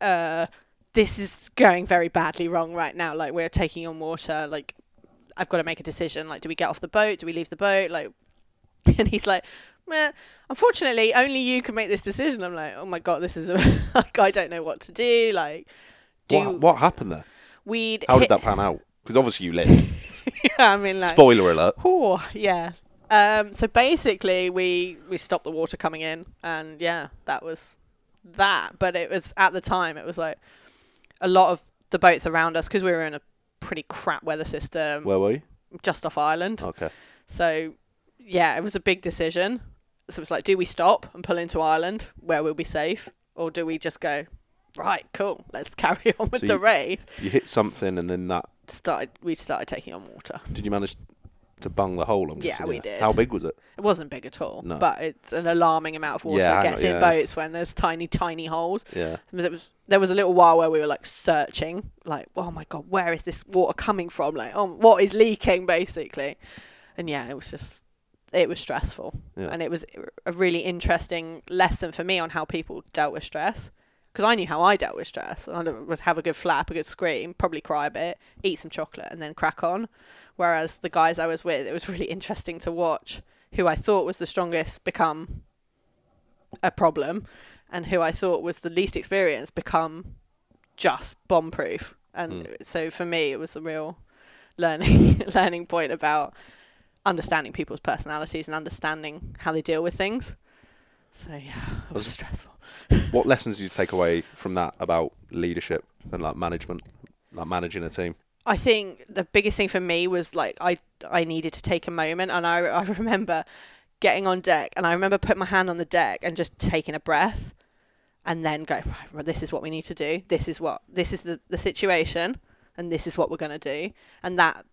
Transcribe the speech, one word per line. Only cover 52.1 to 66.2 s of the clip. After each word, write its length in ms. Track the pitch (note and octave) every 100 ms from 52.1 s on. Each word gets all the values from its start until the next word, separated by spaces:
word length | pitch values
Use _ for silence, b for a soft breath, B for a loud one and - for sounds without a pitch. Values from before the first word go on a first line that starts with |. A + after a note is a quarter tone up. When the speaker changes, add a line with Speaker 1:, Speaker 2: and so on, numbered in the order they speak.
| G#2 E2+
Speaker 2:
I'm 60 | D2+
Speaker 1:
Yeah, 140 | -
Speaker 2:
guessing, 160 | - -
Speaker 1:
we 80 | A#2+
Speaker 2:
yeah? 60 |
Speaker 1:
did. 200 | - G2+
Speaker 2:
How 100 | A2
big 220 | G#2+ A#2+
was 100 | F#2+
it? 140 | D#2+ - b b
Speaker 1:
It 20 |
wasn't 300 | G3+ F3+ D3
big 160 | C3+ B2+
at 120 | -
all, 180 | D#3+ -
Speaker 2:
No. 140 | - D3+
Speaker 1:
but 240 | E3 -
it's 320 | D#3+ - -
an 140 | - E3+
alarming 480 | E3+ E3+ D#3+ D#3+ D#3
amount 220 | D3+ C#3+
of 80 | E3
water 180 | D3+
Speaker 2:
Yeah, 160 | F#2 E2+
I 20 |
Speaker 1:
gets 220 | G2+ -
Speaker 2:
know, 60 | F2+
Speaker 1:
in 60 | F2
Speaker 2:
yeah. 20 |
Speaker 1:
boats 360 | F3 E3 D3 -
when 160 | D#3+
there's 220 | E3 E3+
tiny, 320 | - F3 E3 E3+
tiny 400 | - F3 E3 D#3+
holes. 400 | D#3+ E3+ G3+ - -
Speaker 2:
Yeah. 220 | E2 D#2+ -
Speaker 1:
There 160 | F3+ F3
was, 220 | E3+ - _ -
there 120 | G3
was 120 | F#3+
a 40 | F#3+
little 200 | F#3+ F3+
while 200 | E3+ E3
where 100 | D#3+
we 100 | D#3+
were, 60 | D3+
like, 180 | D3 -
searching, 800 | - - D#3+ C#3+ - D#3+ F3+ - - -
like, 220 | D3 - -
"Oh 140 | F3
my 140 | D#3+ D#3
God, 160 | - D3+
where 220 | F#3+ F3
is 120 | E3
this 200 | - D#3+ -
water 260 | F3+ F3+
coming 340 | - - G3+ E3+
from? 280 | - D3 D#3
Like, 160 | A2+
oh, 120 | C#3+ G3
what 360 | E3 A3+ G3
is 100 | G3 G#3
leaking?" 500 | A3+ G#3+ - F3+ F#3
basically. 720 | E3+ F#3+ - C#3 -